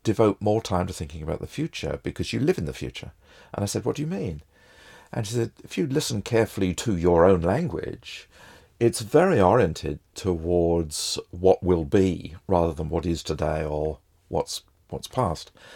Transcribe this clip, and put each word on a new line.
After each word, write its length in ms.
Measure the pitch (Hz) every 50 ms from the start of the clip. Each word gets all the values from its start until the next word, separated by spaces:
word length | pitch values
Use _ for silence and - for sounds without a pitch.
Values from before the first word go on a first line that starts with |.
| -
devote 380 | 110 101 - 113 104 95 -
more 200 | 101 104 107 110
time 260 | - - 92 87 92
to 60 | 87 -
thinking 300 | - 82 69 80 80 78
about 160 | 78 78 -
the 80 | -
future 540 | - - - 156 160 - - - 73 69 - -
because 300 | 82 - - 87 - 113
you 80 | 110
live 160 | 135 165 185
in 80 | - 87
the 80 | 71 65
future." 400 | - 64 60 - - - - - _ _ _ - - - - -
And 100 | - 104
I 20 |
said, 200 | 101 - 104 104
"What 100 | 120 110
do 60 | 139
you 80 | 151 156
mean?" 320 | 185 196 160 98 76 73 - _ _ _ _ _ - - - - - - - - -
And 120 | 120 107
he 80 | 101 117
said, 180 | 123 117 110 _ _ -
"If 140 | - -
you 100 | 196 175
listen 340 | 135 131 151 - - 117 101
carefully 520 | - - 120 110 107 - - 104 95 92 85
to 220 | - - 117 98
your 260 | 85 85 87 87 82 85
own 160 | 98 98 85
language, 840 | 82 87 104 151 180 143 82 - - - - - - - - - - _ _ - - - - - _ _ _
it's 220 | - 117 117 - -
very 400 | 110 101 - 151 180 196 165 110
oriented 600 | 92 90 110 127 101 80 78 - - 73 73 - _ _ -
towards 1040 | - - 95 87 80 80 87 87 87 85 85 85 85 82 76 - - - - - - - -
what 320 | - 90 90 92 - - -
will 220 | 87 90 82 78
be 500 | 71 - 101 95 92 82 - - - - - -
rather 280 | - 92 85 85 82 78
than 160 | 80 78 76
what 160 | 80 82 80
is 180 | 87 82 80 -
today 400 | - 80 73 78 78 78 76 76
or 360 | 76 76 76 76 78 76 - _ _ _ _ _
what's, 340 | - - - - - - - _ _ _ _ _ -
what's 180 | - - -
past." 420 | - - 127 120 90 78 - - - _ - - - -